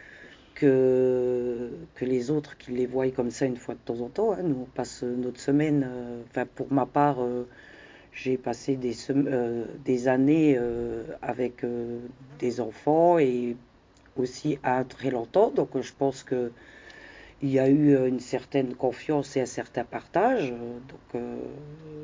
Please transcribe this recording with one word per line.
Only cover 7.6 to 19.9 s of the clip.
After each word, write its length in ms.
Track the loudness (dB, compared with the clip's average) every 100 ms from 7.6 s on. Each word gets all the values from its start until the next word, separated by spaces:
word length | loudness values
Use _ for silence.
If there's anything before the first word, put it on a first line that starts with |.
| -20 -20 -20 -20 -20
j'ai 240 | -8 -4 -2
passé 400 | -2 -6 -4 -2
des 160 | -2
sem-, 360 | -6 -2 0 2
euh, 360 | 0 0 -2 -6 -8
des 240 | -2 0 2
années, 480 | 4 4 6 6 4
euh, 460 | 2 -2 -4 -6 -8 -8
avec, 400 | -6 -4 -4 -4
euh, 360 | -6 -4 -6 -8 -12 -18 -20 -6
des 220 | -4 -2
enfants 580 | -4 -2 2 4 6 6
et 380 | 4 2 -2 -6 -10 _ _ _ _ -6
aussi 420 | -4 -4 -4 -2
à 200 | 0 0
très 260 | -2 -4 -4
longtemps. 420 | -4 0 4 4
Donc, 220 | 2 -2 -2
euh, 60 |
je 100 | -6 -2
pense 260 | -2 -2
que 280 | -4 -2 -2 -6 -20 -20 -20 -20 -20 -20 -20 -8
il 100 | 0
y 100 | 4
a 80 | 6
eu, 260 | 6 6
euh, 140 | 6 4
une 100 | 0
certaine 560 | -4 -6 -2 0 0
confiance 640 | -2 -4 -4 -2 -2 0 -2
et 40 |
un 60 | -4
certain 380 | -6 -6 -6
partage. 680 | -6